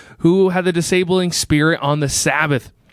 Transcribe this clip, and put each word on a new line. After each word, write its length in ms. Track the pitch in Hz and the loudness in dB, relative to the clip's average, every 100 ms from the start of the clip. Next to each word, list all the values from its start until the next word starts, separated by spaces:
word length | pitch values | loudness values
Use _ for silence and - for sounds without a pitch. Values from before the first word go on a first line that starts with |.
| - - | -20 -2
who 300 | 165 190 190 | 2 4 2
had 140 | 180 | 2
the 80 | 180 | -2
disabling 600 | 175 160 185 175 185 180 | -2 -2 -2 0 0 0
spirit 480 | - - 151 156 165 | -4 0 2 2 0
on 180 | 143 151 | -2 -2
the 80 | 139 | -2
Sabbath. 640 | - 151 139 156 135 - _ _ | -2 -2 0 0 -2 -4 _ _